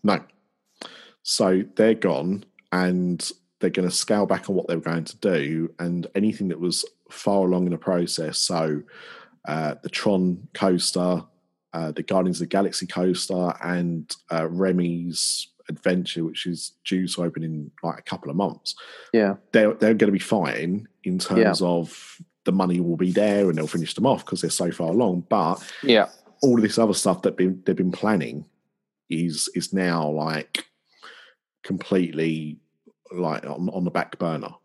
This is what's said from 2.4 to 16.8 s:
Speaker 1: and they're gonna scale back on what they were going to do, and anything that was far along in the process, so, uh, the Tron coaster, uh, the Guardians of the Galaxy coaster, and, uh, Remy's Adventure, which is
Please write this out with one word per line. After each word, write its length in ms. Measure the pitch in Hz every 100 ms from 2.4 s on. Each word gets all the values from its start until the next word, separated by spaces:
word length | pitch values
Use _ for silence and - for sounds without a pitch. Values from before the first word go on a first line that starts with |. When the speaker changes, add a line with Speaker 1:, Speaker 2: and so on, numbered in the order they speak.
| - _ _
Speaker 1:
and 580 | 92 90 90 90 87 - - _ _
they're 100 | 92
gonna 220 | 95 90
scale 340 | - - 104 98
back 240 | 92 -
on 60 | 95
what 100 | -
they 80 |
were 80 | 82
going 220 | 82 82
to 120 | 78 -
do, 540 | 101 85 71 80 82 -
and 300 | 87 87 82 98
anything 320 | 107 107 98
that 100 | 82
was 260 | 87 85 - _ _
far 360 | - - 101 92
along 200 | 90 90
in 60 |
the 60 | 85
process, 600 | - 90 85 - 78 -
so, 440 | - 87 80 76 - - - - - _ -
uh, 300 | 78 78 -
the 60 | 87
Tron 600 | - 110 98 92 90 -
coaster, 720 | - 95 90 - 90 90 87 - _ _ _ _
uh, 200 | 82 80
the 100 | 78
Guardians 360 | 80 95 92 87
of 100 | 85
the 0 |
Galaxy 380 | 98 98 - 90
coaster, 680 | - 90 90 - 90 87 -
and, 520 | - 90 87 82 78 - _
uh, 180 | 82 80
Remy's 960 | 87 95 90 87 85 85 80 - - - _ -
Adventure, 560 | 78 98 92 90 85
which 200 | 82 -
is 280 | 92 82 - _